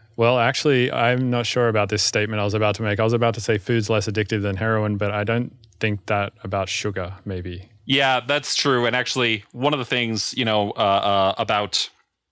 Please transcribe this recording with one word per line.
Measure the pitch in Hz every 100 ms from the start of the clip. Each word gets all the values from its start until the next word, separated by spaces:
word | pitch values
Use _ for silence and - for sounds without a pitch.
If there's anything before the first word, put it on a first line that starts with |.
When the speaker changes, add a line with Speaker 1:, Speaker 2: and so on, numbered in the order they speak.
| _ -
Speaker 1:
well, | 117 127
actually, | 117 135 151 131 123
I'm | 123 120 123 131
not | 120 117
sure | 127 120
about | 107 101
this | 104
statement | - 110 107 107
I |
was | 101 107
about | 107 104
to |
make. | 107 104
I |
was | 110
about | 117 117 110
to |
say | - 107
food's | - 117 104
less | 110 101
addictive | 104 104 110
than | 101 92
heroin, | 110 110 107 104
but | 104
I | 104
don't | 104 117 123 - - -
think | 110 101 -
that | 104 101 -
about | 107 98 92
sugar, | - 107 95 90 95 -
maybe. | 95 90 90 - _ -
Speaker 2:
Yeah, | 135 139 127
that's | 117 147 139 -
true. | 143 127 120
And | 123
actually, | 120 135 120 110 -
one | 120 135
of | 147
the | 120
things, | 123 117 110 - -
you | 117
know, | 107 101
uh, |
uh, | - 104 98 101 101 95 98
about | 110 107 101 - - _ _ _ _